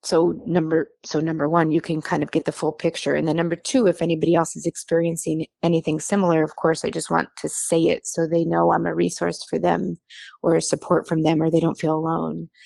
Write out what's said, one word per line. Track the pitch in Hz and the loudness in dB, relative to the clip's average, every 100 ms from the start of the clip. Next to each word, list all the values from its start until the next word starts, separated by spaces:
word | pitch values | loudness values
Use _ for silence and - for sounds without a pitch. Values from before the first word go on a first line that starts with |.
so | - 165 175 165 - | -2 2 2 0 0
number, | 175 160 160 - _ | 0 2 0 -2 _
so | - 151 | -6 -2
number | 160 160 147 | -2 0 0
one, | 170 160 | 2 2
you | 156 | 0
can | - 156 | 0 -4
kind | - 160 | -2 -2
of | 147 | 0
get | 165 151 | -2 -2
the | |
full | - 160 | -4 -4
picture. | 156 165 - 185 | -2 -4 -2 -2
And | 151 156 | 0 0
then | 165 | 0
number | 170 | -2
two, | 170 - 262 208 | -4 0 2 4
if | 165 | 2
anybody | 170 160 160 | 0 0 2
else | 170 160 160 | 2 2 -4
is | |
experiencing | 165 - - 170 170 165 - 160 156 - | -8 -8 -2 0 0 -2 -4 -4 -6 -2
anything | 170 165 160 156 | 0 2 0 -4
similar, | - 202 180 160 | -2 0 4 4
of | 156 - | 2 0
course, | 160 160 165 | 0 0 -2
I | |
just | 160 - | -6 -2
want | 165 - - | -2 -2 -6
to | 156 | -8
say | - - 165 | -6 0 2
it | 165 - - | 2 0 -4
so | - 165 | -4 0
they | 170 165 | 0 2
know | 165 170 | 2 4
I'm | 165 170 | 2 0
a | |
resource | 165 175 - 170 165 | 0 -2 0 -4 -4
for | - 165 | -6 -2
them | 175 165 185 170 _ - - - | 0 0 -2 -8 _ -20 -20 -4
or | 170 | 0
a | 165 | 2
support | - 160 - 170 - | 0 -4 0 0 2
from | 160 | 0
them, | 156 160 | 2 2
or | 160 | 2
they | 165 | 2
don't | 165 151 | 0 -2
feel | 160 | -2
alone. | 156 160 165 160 160 165 _ | -2 -2 -4 -4 -8 -12 _